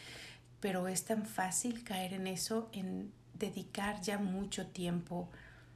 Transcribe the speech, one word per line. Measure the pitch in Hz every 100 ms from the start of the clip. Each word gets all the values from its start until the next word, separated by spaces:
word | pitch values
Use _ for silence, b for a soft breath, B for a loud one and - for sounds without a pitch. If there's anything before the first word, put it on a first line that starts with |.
| B B B B B -
Pero | 208 185 185
es | 185 -
tan | 220 208
fácil | - 185 - 247 233
caer | - 190 185
en | 190 190
eso, | 180 - 220 226
en | 196 185 185 202 - - -
dedicar | 202 196 175 - 202 208
ya | 185 202
mucho | 202 185 202 - 180
tiempo | - 175 175 175 175 175 B B B B